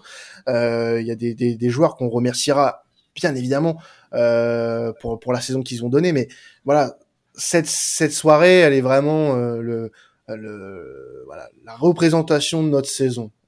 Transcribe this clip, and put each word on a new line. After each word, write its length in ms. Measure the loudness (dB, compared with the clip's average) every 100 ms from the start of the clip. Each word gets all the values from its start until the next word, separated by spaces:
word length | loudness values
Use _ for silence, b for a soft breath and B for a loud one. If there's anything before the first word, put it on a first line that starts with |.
| B B B B -4
Euh, 500 | 0 0 0 0 -2
il 40 | -2
y 60 |
a 40 | -4
des, 200 | -6 -2
des, 180 | -2 0
des 140 | 0
joueurs 280 | 2 0 0
qu'on 120 | -2
remerciera 760 | 0 0 0 0 2 2 0 _ _ _ -6
bien 180 | -4
évidemment, 440 | -2 -2 0 0 -4 B B B
euh, 800 | 0 2 2 0 -2 -2 -4 -6 -6
pour, 200 | -8 -6
pour 140 | -4
la 80 | -4
saison 220 | -4 -6
qu'ils 200 | -6 -6
ont 60 | 0
donnée, 220 | 2 2
mais 160 | 0 -2 B B B 0
voilà, 320 | 2 0 -4 _ _ _
cette, 340 | -10 -2 0 0
cette 440 | -2 -4 -2 -2
soirée, 480 | 2 4 6 8 8
elle 140 | 6
est 80 | 4
vraiment, 540 | 2 2 2 0 0 0
euh, 260 | -2 -4
le, 300 | -6 -6 -8 b b b -14
le, 960 | -14 -12 -14 -14 -16 -16 -18 -18 -18 -18
voilà, 240 | -18 -20 _
la 120 | -20 0
représentation 840 | 2 4 4 2 2 0 0 -2
de 80 | 0
notre 200 | 0 -2
saison. 420 | -2 -2 -2 -8 -16